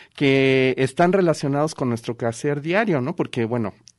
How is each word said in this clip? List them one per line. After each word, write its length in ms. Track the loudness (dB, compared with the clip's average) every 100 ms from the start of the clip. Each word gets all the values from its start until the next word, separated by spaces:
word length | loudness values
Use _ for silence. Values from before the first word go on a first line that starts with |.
| -20 -2
que 580 | 2 4 4 4 2 2
están 340 | -2 2 2
relacionados 640 | 4 2 0 -2 -2 -2
con 160 | -2 -4
nuestro 260 | -4 -6 -4
quehacer 460 | -4 -4 -4 -4
diario, 400 | -2 -2 0 0
¿no? 120 | -2
Porque, 300 | -4 -4 -2
bueno, 300 | -2 -2 -4 -8 _